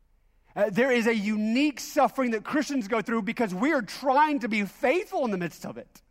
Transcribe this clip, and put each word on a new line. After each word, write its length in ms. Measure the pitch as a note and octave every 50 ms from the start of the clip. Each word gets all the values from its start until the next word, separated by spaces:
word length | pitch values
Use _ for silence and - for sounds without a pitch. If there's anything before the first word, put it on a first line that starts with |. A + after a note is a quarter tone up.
| _ _ _ _ _ _ _ _ _ _ -
Uh, 140 | - G#3 G#3
there 220 | F#3 G3 B3 C#4
is 160 | B3 A#3+ G#3+ A#3
a 60 | A#3
unique 680 | A3 F#3+ G#3+ G#3+ G#3 G#3+ A3 A3+ B3+ D4 D4+ - -
suffering 500 | - - - D4+ C4 A3+ - - C4 A#3+
that 140 | A3+ G#3+ -
Christians 420 | - A#3 D4+ B3+ - C#4+ C4+ G3+ G3
go 140 | A#3 A3+
through 220 | G3+ - A#3 A3+ G3
because 300 | F#3 F#3 - A#3+ F#3+ F#3
we 200 | F3+ A#3 D4+ E4
are 80 | C4+
trying 580 | G#3+ - - - C4 C#4+ B3+ C#4+ D4+ D4+ D4 C4
to 80 | G#3+ G#3+
be 160 | A3+ G#3+ G3+
faithful 600 | F#3 - - - B3 D4 F#4 G#4+ - G4 F4 C#4
in 60 | A#3
the 60 | G3 F3+
midst 280 | F3 D#3+ - - -
of 120 | G3+ G3+ A#2
it. 240 | - - - - _ _